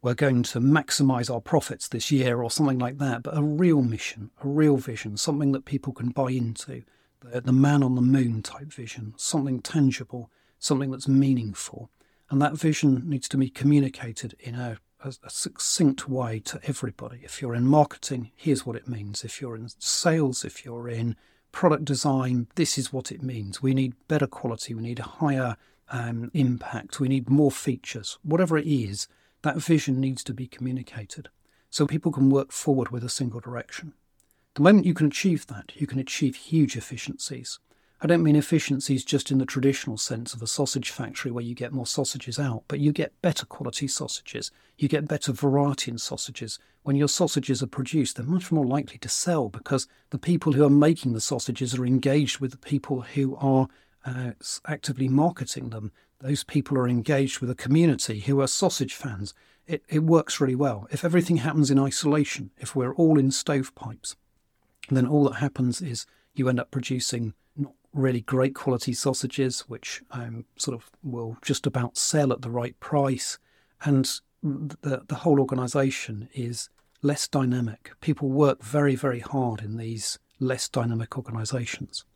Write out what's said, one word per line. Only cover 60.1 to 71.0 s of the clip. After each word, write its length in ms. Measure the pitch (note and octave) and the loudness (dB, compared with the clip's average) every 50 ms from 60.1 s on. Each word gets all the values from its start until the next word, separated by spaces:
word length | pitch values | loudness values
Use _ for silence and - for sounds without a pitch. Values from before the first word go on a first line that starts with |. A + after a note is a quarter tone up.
| E3 D#3+ D3+ - - - | 6 4 4 2 -2 0
really 140 | C#3+ C3 B2+ | 0 2 2
well. 300 | B2+ D3 C#3 A#2 G2+ G2+ - | 2 0 0 0 -4 -8 -6
If 140 | - C#3+ - | -8 -2 -2
everything 320 | F3 E3 F3+ E3+ - F3 E3 | 2 4 4 4 4 2 2
happens 340 | A#2 D#3 D3+ D#3 D3 C3 | 2 0 2 2 4 6
in 80 | C#3+ C3+ | 6 4
isolation, 720 | C3+ C#3 B2+ - - D3 C#3+ D3+ D3 - - - - G2+ _ _ | 4 4 0 0 2 2 4 4 2 0 -2 -8 -10 -12 _ _
if 180 | - - - | -14 -6 -2
we're 180 | C#3 B2+ B2+ - | -2 -2 -2 2
all 240 | - E3+ D#3+ D#3+ D3 | 4 6 6 8 6
in 140 | C3 C3+ | 6 4
stovepipes, 840 | C3 - - - D3 C#3 C3 - _ - - A2+ A2+ - _ - - _ _ _ _ _ _ _ _ _ _ _ _ _ - - | 2 0 -2 0 0 -2 -2 -4 _ -12 -12 -12 -12 -12 _ -14 -14 _ _ _ _ _ _ _ _ _ _ _ _ _ -6 -2
then 160 | C3+ C3 B2 B2 | 2 2 2 4
all 160 | D3+ D3 C#3+ | 4 4 4
that 140 | C3 A2+ - | 4 2 0
happens 440 | D3 C#3 - - C3 B2 A#2+ - | -4 -4 -2 0 0 0 0 -2
is 240 | F#3 D3+ A#2+ A2 - _ _ _ _ _ _ | -6 -8 -8 -8 -10 _ _ _ _ _ _
you 140 | - C3 B2+ | -2 0 0
end 100 | B2+ B2 | 0 -2
up 120 | A#2+ _ | -4 _
producing 600 | - C3+ B2 - C3 B2+ B2 - - A#2+ A#2 A2 - _ _ _ _ D3 | -6 -6 -4 -4 -4 -4 -4 -4 -4 -4 -4 -6 -8 _ _ _ _ -6
not 160 | C#3+ C3+ - _ _ _ _ | -6 -6 -6 _ _ _ _
really 280 | D3+ C3+ C3 B2 A#2+ | 0 0 2 0 0
great 320 | G#2+ - C3 C3 B2+ C3+ C3+ | -2 -2 0 2 2 2 0
quality 400 | - - - B2+ A#2+ - - A#2+ | -2 -2 -2 -2 0 -2 -4 -4
sausages, 680 | - - C#3+ C3 - - B2+ - - C3+ C3 B2+ - | -2 0 -2 -2 -2 -4 -6 -2 -2 -2 -2 -2 -6
which, 420 | - _ A#2+ A2+ - - - - - _ | -10 _ -14 -14 -10 -12 -12 -12 -14 _
um, 340 | - B2+ A#2+ A#2 A2+ A2+ A#2 _ _ _ | -12 -12 -10 -10 -10 -12 -14 _ _ _
sort 180 | - - B2+ | -6 -6 -6
of 160 | A2+ - _ _ _ | -8 -10 _ _ _